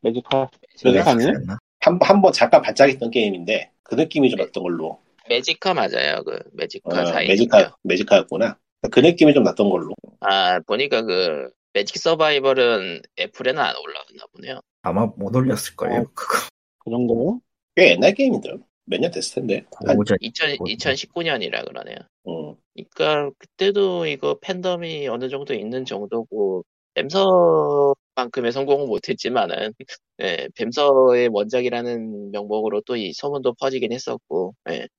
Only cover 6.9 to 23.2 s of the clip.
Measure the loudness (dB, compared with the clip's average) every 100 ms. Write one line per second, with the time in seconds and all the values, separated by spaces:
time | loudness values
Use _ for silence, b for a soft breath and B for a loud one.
6.9 | -2 0 0 2 2 6 6 6 _ -2
7.9 | -2 4 4 4 -2 -4 -4 _ _ 0
8.9 | 4 4 6 6 6 2 2 0 0 -4
9.9 | -12 -16 _ -2 2 2 0 -2 -2 0
10.9 | 0 0 0 0 -2 -8 _ _ -4 -4
11.9 | -2 0 2 2 2 2 4 4 2 -2
12.9 | -10 -14 -8 -8 -4 -4 0 -2 -4 -10
13.9 | -14 -16 -20 -20 -18 -16 -16 _ _ -4
14.9 | 0 -2 -4 -4 0 0 -2 -8 -8 -4
15.9 | -2 -4 -8 -6 -6 -6 _ _ _ -8
16.9 | -2 0 0 0 -4 _ _ _ 4 4
17.9 | 6 2 2 0 0 -6 -14 _ _ -8
18.9 | -4 -4 -4 -8 -6 -4 -4 -6 -10 0
19.9 | 0 2 0 -2 -4 -4 -4 -6 -6 -4
20.9 | -4 -6 -6 -4 -4 -4 -6 -8 -12 -14
21.9 | -16 -20 _ -12 -10 -10 -16 _ -20 -20
22.9 | -4 0 0